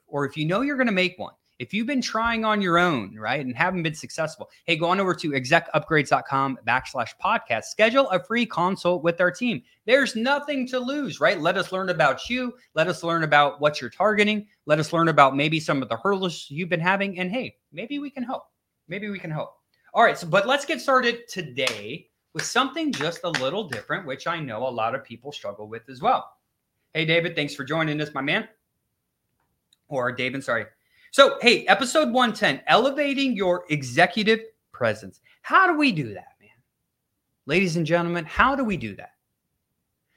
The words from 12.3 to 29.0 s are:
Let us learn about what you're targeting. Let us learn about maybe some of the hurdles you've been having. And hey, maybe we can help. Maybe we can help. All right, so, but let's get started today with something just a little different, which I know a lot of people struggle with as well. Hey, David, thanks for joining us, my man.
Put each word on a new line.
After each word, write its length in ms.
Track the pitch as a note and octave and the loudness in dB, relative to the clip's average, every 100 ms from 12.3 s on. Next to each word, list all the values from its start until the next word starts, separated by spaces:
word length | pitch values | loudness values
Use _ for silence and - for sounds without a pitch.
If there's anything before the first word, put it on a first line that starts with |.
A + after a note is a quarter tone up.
| B3 B3 - _ D#3 | -4 -4 -8 _ -2
Let 120 | E3+ | 0
us 160 | E3 | 0
learn 200 | E3+ E3 | -2 0
about 360 | D#3 D3 C#3+ C#3 | 4 6 4 4
what 220 | D3+ D3 | 0 0
you're 80 | B2 | -8
targeting. 580 | - G3+ G#3 G#3 G#3+ G#3 _ - | 0 2 4 2 0 -6 _ 0
Let 120 | D3+ | 0
us 140 | D3+ | 2
learn 160 | E3+ E3 | 2 4
about 260 | D3+ C3+ C#3 | 6 6 6
maybe 240 | D#3 D#3+ | 0 0
some 220 | D#3 C#3+ | 0 -2
of 80 | A2+ | -2
the 80 | A2+ | -2
hurdles 480 | G3 G3 F#3 D#3 - | 0 0 -2 -6 -10
you've 200 | C#3+ F3+ | -8 -4
been 100 | E3 | 0
having. 400 | F3 G3 G3 F3+ | 2 0 -2 -4
And 100 | F3+ | -4
hey, 260 | B3+ D3 - _ | -4 -8 -12 _
maybe 240 | D3+ A#3 C#4+ | -14 -10 -8
we 140 | C#4+ | -8
can 120 | C4+ | -10
help. 200 | A#3+ C#4 - _ _ _ - | -8 -10 -12 _ _ _ -12
Maybe 220 | F#3+ G#3 | -8 -8
we 100 | G3 | -8
can 120 | E3 | -6
help. 240 | D#3 - _ _ _ _ G#3 | -6 -8 _ _ _ _ 4
All 80 | |
right, 140 | A3+ - | 4 4
so, 100 | E3+ | 2
but 200 | F#3 G#3+ | 2 4
let's 160 | C#4+ | 0
get 160 | C#4+ C4 | -2 -4
started 480 | - B3+ A#3 A#3 - | 2 2 2 -2 -8
today 800 | F#3 D3 B2 B2+ A2 G#2 D#3+ _ _ _ | -12 -10 -4 -2 -4 -10 -14 _ _ _
with 120 | D#3+ - | -8 -2
something 480 | A#3 C4+ E4 D#4 | 0 -2 -2 -4
just 280 | - D#3 E3+ F3 | -2 -4 -4 -6
a 40 | |
little 380 | D#3 C3 F#3+ F3 | -2 -2 -4 -6
different, 380 | A2 - F3 D#3 | -10 -6 -8 -6
which 220 | C#3 E3+ | -8 -6
I 120 | E3+ | -6
know 260 | C#3 A2 C3 | -6 -4 -4
a 40 | |
lot 260 | A#2 A2+ C3+ | -2 -2 -4
of 80 | |
people 300 | - A2+ C#3 | -10 -16 -14
struggle 340 | D3 G2+ G2+ G#2+ | -12 -12 -12 -14
with 220 | A#2 - | -14 -16
as 100 | B2+ | -2
well. 320 | G#3 B3+ - _ _ _ _ _ _ | 0 0 -2 _ _ _ _ _ _
Hey, 120 | D#3+ D#3+ | -4 2
David, 300 | E3 E3+ E3 | 2 2 -2
thanks 180 | C#3+ | -4
for 100 | - | -6
joining 380 | B2+ D#3+ D#3 D3+ | -4 0 0 -2
us, 120 | D3+ C3+ | -4 -4
my 60 | |
man. 260 | C#3 G3 A3+ _ _ _ _ _ | -2 -2 -4 _ _ _ _ _